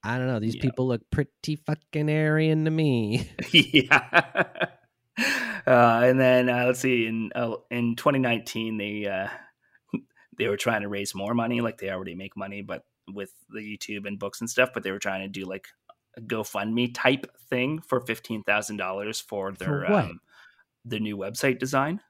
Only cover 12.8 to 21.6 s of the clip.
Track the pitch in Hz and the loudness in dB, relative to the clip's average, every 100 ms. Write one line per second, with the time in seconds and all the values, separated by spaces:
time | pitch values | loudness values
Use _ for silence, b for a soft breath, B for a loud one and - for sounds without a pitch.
12.8 | _ _ - 98 98 - _ 110 107 104 | _ _ -16 -12 -12 -14 _ -14 -12 -12
13.8 | - 104 101 101 101 - 117 - 127 120 | -10 -8 -8 -8 -8 -8 -6 2 2 2
14.8 | 101 98 101 95 98 98 92 95 - _ | -6 -4 -4 -6 -6 -8 -8 -10 -14 _
15.8 | _ - _ - 113 113 107 101 107 113 | _ -20 _ -20 -6 -4 -4 -4 -2 0
16.8 | 123 120 127 135 - _ - 127 127 156 | 0 2 2 2 -2 _ -4 -2 0 -4
17.8 | - 127 120 113 - 110 101 104 104 107 | -2 -2 -2 -6 -4 -6 0 0 0 -6
18.8 | 92 95 104 110 - 104 95 95 - 143 | -4 -4 -6 -8 -8 -6 -6 -6 -4 -2
19.8 | 90 202 104 85 _ b b b b _ | 2 2 0 -6 _ b b b b _
20.8 | 117 110 107 101 95 120 139 123 | -8 -4 -4 -4 -6 0 0 0